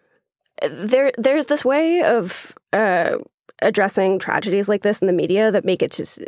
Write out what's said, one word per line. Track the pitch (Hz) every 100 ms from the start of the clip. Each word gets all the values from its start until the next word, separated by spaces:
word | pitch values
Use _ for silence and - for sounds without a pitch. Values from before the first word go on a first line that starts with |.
| _ _ _ _ _ - -
there, | - 214 254 277 -
there's | 247 294 285
this | 294
way | 247 277 330 349
of, | - 240 180 - - - _
uh, | 190 214 180 170 - - _ _ _
addressing | - 220 196 - 190 190
tragedies | - - 214 196 202
like | 208
this | 208 208
in | 190
the |
media | 180 156 190 220
that | 196
make | 180 185
it | -
just, | - - -